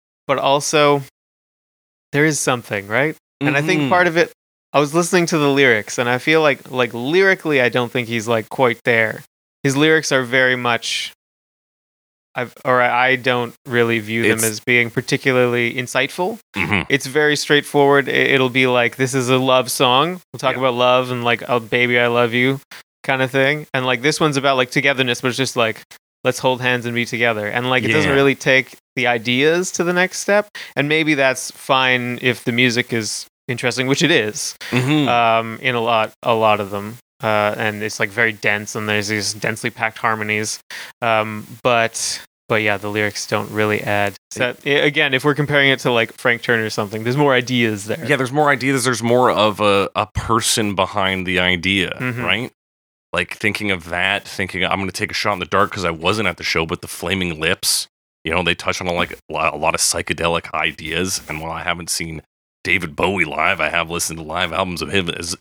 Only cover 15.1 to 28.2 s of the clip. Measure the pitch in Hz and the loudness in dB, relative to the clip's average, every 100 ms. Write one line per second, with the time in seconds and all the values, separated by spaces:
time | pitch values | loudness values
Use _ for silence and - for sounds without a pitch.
15.1 | 139 135 127 123 120 120 127 123 131 139 | -2 0 2 2 0 -2 -4 -4 -2 -2
16.1 | - 185 226 _ 98 80 101 - 139 135 | -4 -6 -6 _ -6 -2 -2 0 -2 0
17.1 | 147 151 143 - 147 - 143 139 139 131 | 0 2 0 2 0 2 2 4 4 2
18.1 | 127 131 135 127 131 127 123 120 - 127 | 2 2 2 2 2 2 2 2 0 -2
19.1 | 135 123 131 131 127 120 - 131 131 165 | 0 2 2 4 2 2 0 2 4 2
20.1 | 180 _ - 156 127 131 120 123 127 127 | -4 _ -4 -4 0 0 2 4 4 0
21.1 | 123 120 117 - 123 110 123 123 120 120 | -2 0 0 0 -2 0 0 2 2 2
22.1 | 120 120 120 127 135 - - - _ - | 2 2 2 0 -2 -8 -20 -20 _ -4
23.1 | 131 131 135 135 151 151 131 127 123 143 | -2 0 2 2 0 -4 -2 0 0 0
24.1 | 151 156 135 139 131 123 147 139 131 127 | 2 2 2 2 2 0 0 0 2 0
25.1 | 120 127 120 127 127 113 - - - _ | 0 -2 -2 -2 0 -2 -2 -14 -20 _
26.1 | _ 127 - 131 123 123 123 117 120 117 | _ -4 0 0 0 0 0 -2 -4 -2
27.1 | 113 120 107 104 120 127 127 113 - - | 0 0 0 -2 -2 0 0 2 2 2
28.1 | 139 | 4